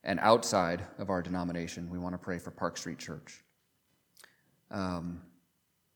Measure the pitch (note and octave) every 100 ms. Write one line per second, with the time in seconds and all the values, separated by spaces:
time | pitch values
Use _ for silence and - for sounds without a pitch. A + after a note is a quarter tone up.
0 | - G2 G#2+ A#2+ - G2+ F2 F2 F#2 -
1 | G2 F#2 E2+ F2+ F2 E2+ E2+ - F2 F2+
2 | F2+ F2+ - F2 - - F2+ - F2 D2
3 | - D#2 - - - _ _ _ _ _
4 | _ - - _ _ _ _ G#2 F#2 F2
5 | E2+ F2 - - _ _ _ _ _